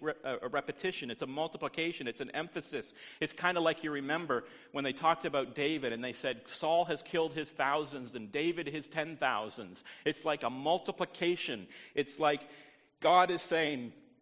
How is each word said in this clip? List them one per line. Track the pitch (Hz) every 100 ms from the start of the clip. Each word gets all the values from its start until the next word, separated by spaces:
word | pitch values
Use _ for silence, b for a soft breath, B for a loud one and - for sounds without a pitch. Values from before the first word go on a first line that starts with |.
re-, | 151 147
a | 135 123 123
repetition. | 143 143 - 185 - 123
It's | 113
a | 131
multiplication. | 139 160 - 143 - 165 - 123
It's | -
an | 135
emphasis. | 143 165 170 - 135 - B B B
It's | 156
kinda | - 180 175
like | 165 156
you | 156
remember | 143 139 160 165 120 B B B
when | 143
they | 139
talked | 135 160 165 160
about | 143 123
David, | 120 143 156 127
and | 117
they | 123
said, | 110 135 117 -
"Saul | - 160 170 170
has | 151
killed | - 170 160
his | 147 147
thousands, | - 135 151 143 139 120 117
and | 104
David | 143 165 170 143
his | 151 139
ten | 160 156 151
thousands." | 135 107 107 - 95 92 B B 156
It's | 151 160
like | 147
a | 120
multiplication. | 131 147 180 - - 175 - 175 175 - 113 90 B B
It's | - 139 -
like | 151 147 - B B B B _
God | 156 180 180
is | 175
saying, | - 165 151 135 120 - - _